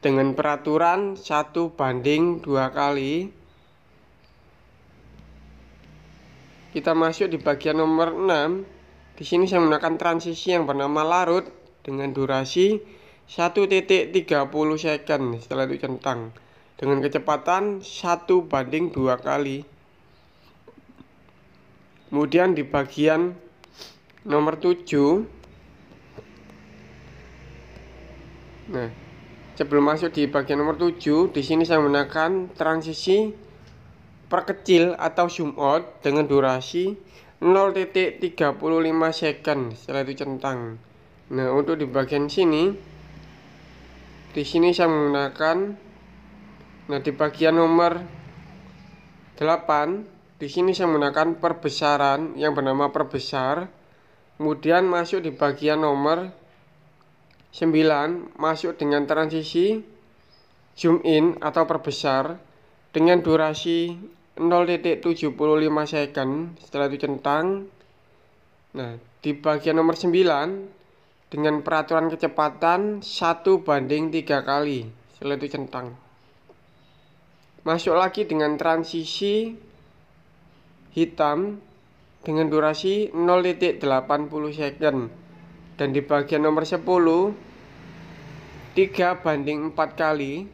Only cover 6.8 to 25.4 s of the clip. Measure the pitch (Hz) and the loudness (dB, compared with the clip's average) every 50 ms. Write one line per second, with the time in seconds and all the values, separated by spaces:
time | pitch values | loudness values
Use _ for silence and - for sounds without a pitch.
6.8 | 147 165 165 160 165 160 160 - 202 190 165 151 - 147 143 135 - 156 151 156 | -2 0 2 2 2 0 0 0 -2 -2 -2 -2 0 -2 -2 0 0 -2 0 2
7.8 | 160 156 160 160 165 165 165 - 185 190 170 151 143 156 180 190 196 - - - | 2 2 2 2 2 0 0 -2 0 2 2 2 2 0 -2 -4 -6 -12 -16 -20
8.8 | - - - - - - - - 151 - - 175 185 185 190 180 170 156 156 147 | -20 -20 -20 -20 -20 -20 -20 -18 -8 -2 2 2 2 4 4 4 4 4 4 2
9.8 | 160 165 165 160 170 170 165 165 165 175 165 - - 185 180 175 160 139 139 139 | 2 0 -2 0 0 0 -2 -2 -4 -6 -8 -6 -2 0 0 2 2 0 0 -2
10.8 | 139 143 147 151 156 160 170 180 185 170 170 185 185 - - - - - _ _ | -2 0 0 0 0 2 2 2 2 2 0 0 0 -4 -18 -20 -20 -20 _ _
11.8 | _ - 135 135 139 139 127 139 135 131 135 131 135 131 - 175 185 202 214 208 | _ -10 -8 -6 -6 -4 -2 -2 -2 0 0 -2 -2 -2 2 4 4 4 4 0
12.8 | 208 - - - - - - _ _ _ - - 170 175 175 208 202 190 196 190 | -4 -10 -20 -20 -20 -20 -20 _ _ _ -6 -2 -2 0 2 2 2 2 2 0
13.8 | 175 - 190 185 165 156 170 190 165 - 160 147 139 135 151 151 156 156 156 156 | 2 2 2 2 2 2 0 -2 0 2 0 0 0 0 -2 -2 0 0 0 -2
14.8 | 160 160 151 147 147 - 151 143 135 127 117 113 113 - - 135 135 131 139 117 | -2 -2 -2 -2 -2 -2 -2 -2 0 -4 -6 -6 -8 -8 -4 -4 -2 -4 -4 -6
15.8 | - 131 127 123 - 139 127 120 117 113 113 - - _ _ _ _ _ _ _ | -6 -6 -8 -6 -4 -4 -4 -4 -6 -12 -16 -20 -20 _ _ _ _ _ _ _
16.8 | - 135 139 139 135 143 143 147 131 - 151 143 - - 175 190 196 208 202 196 | -2 0 0 0 0 -2 -2 -2 -2 0 -2 -2 0 0 0 0 0 -2 -4 -6
17.8 | 190 - - - - 175 175 170 - - 185 185 175 156 - 139 131 127 131 160 | -10 -14 -16 -8 -2 -2 -2 -2 2 2 2 2 4 2 -2 -2 -2 -2 -2 -2
18.8 | 170 170 - 143 131 131 127 127 - 135 139 143 147 139 135 139 143 - - _ | -2 -2 -2 -2 0 0 0 0 -2 -2 -2 -2 -2 -4 -6 -10 -12 -16 -20 _
19.8 | _ _ _ _ _ _ _ _ _ _ _ _ _ - _ _ _ - - - | _ _ _ _ _ _ _ _ _ _ _ _ _ -20 _ _ _ -20 -20 -20
20.8 | _ _ - - - _ _ _ _ _ _ _ _ _ _ _ _ _ - _ | _ _ -20 -20 -20 _ _ _ _ _ _ _ _ _ _ _ _ _ -20 _
21.8 | _ _ _ _ _ - - 143 147 143 135 170 180 185 185 151 143 135 - 143 | _ _ _ _ _ -4 -2 0 0 2 4 4 4 4 2 0 -2 -2 -2 -2
22.8 | 139 131 - - 147 156 156 160 170 180 180 180 - - _ _ - - _ - | -2 -2 -2 2 2 2 4 4 0 -2 -2 -8 -20 -20 _ _ -20 -20 _ -20
23.8 | - - - _ _ _ _ - _ 220 147 147 151 156 156 156 151 175 180 175 | -20 -20 -20 _ _ _ _ -20 _ 0 0 2 2 2 -2 0 0 0 0 0
24.8 | - - - 147 143 143 165 196 226 - - - | -2 -2 0 2 4 4 4 2 0 -6 -12 -20